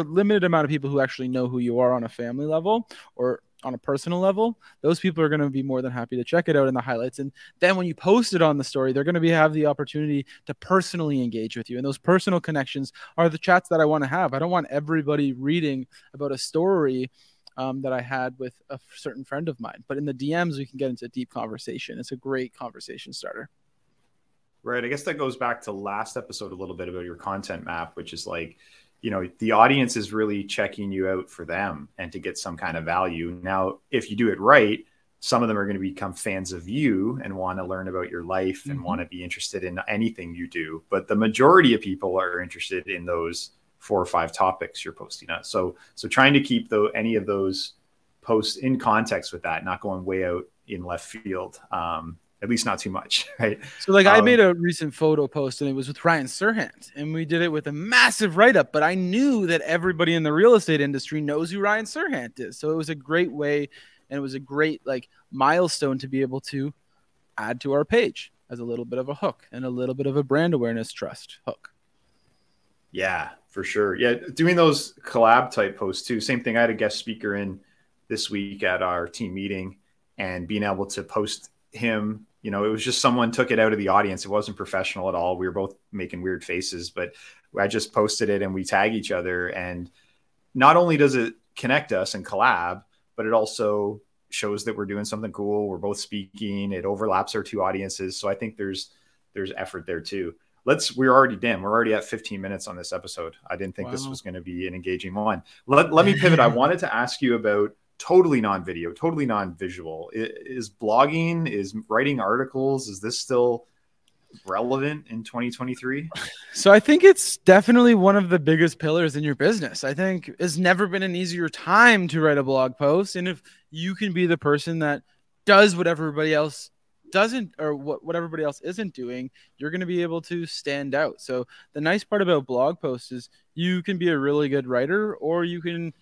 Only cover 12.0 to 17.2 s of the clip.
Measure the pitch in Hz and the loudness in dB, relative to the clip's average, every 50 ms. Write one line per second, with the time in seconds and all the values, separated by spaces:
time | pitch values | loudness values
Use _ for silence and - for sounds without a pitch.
12 | - - 180 185 - 202 180 170 - - 156 143 135 - - 139 135 - - - | 2 2 4 4 4 2 0 0 -2 -2 -4 -4 -4 -4 -6 -8 -8 -8 -10 -16
13 | - - _ - 170 165 156 160 - 190 180 185 - - 170 160 156 151 156 151 | -20 -6 _ 2 2 2 2 0 2 4 4 4 4 2 4 4 4 4 4 2
14 | 143 131 147 180 185 156 135 135 160 175 180 175 147 - 135 147 151 151 165 160 | 0 0 0 0 0 0 0 -2 -2 0 0 -2 -2 -2 -4 -4 -2 0 0 0
15 | 147 143 147 147 143 139 127 123 131 143 160 175 156 147 135 131 127 - _ - | 0 0 0 2 0 0 -2 -2 -2 -2 0 0 0 -2 -2 -4 -8 -10 _ -20
16 | _ _ - 139 143 139 135 127 - - - 160 170 190 196 175 151 135 131 127 | _ _ -10 -8 -6 -6 -6 -6 -6 -4 -2 0 2 2 2 2 2 0 0 -2
17 | 127 127 _ _ | -4 -6 _ _